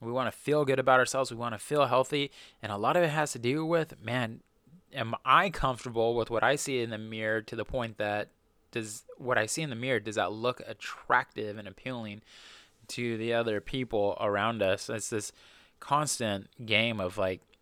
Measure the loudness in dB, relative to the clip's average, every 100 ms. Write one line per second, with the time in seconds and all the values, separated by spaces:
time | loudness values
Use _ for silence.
0 | -6 -2 -2 -4 0 2 4 4 6 6
1 | 6 2 -2 -4 -6 -6 -2 2 4 4
2 | 2 0 -4 -8 -20 _ -8 -2 2 4
3 | 4 2 -2 -2 -2 0 0 0 -2 -6
4 | -4 -2 -2 -6 _ _ _ -20 _ -6
5 | -4 -2 4 6 4 2 -2 -2 -4 0
6 | 2 2 0 2 2 2 0 -2 -2 -6
7 | -8 -6 -2 -2 -4 -8 -6 -4 -4 -4
8 | -2 -2 -4 _ _ _ _ -6 -6 -10
9 | -16 -10 -2 0 0 -2 -4 -4 0 0
10 | 0 -2 -2 0 -4 -4 -8 -12 -12 -8
11 | 2 2 2 -6 -8 -8 -12 -12 -10 -8
12 | -10 -12 -16 -20 -20 -20 -20 _ -12 -6
13 | -4 -2 0 2 2 0 -2 -4 -2 2
14 | 2 2 0 2 2 2 2 2 -2 -6
15 | -4 -4 -6 -12 -20 -20 _ -14 -2 0
16 | 0 -2 -2 -4 -6 -10 0 2 2 0
17 | -4 0 0 -2 _ _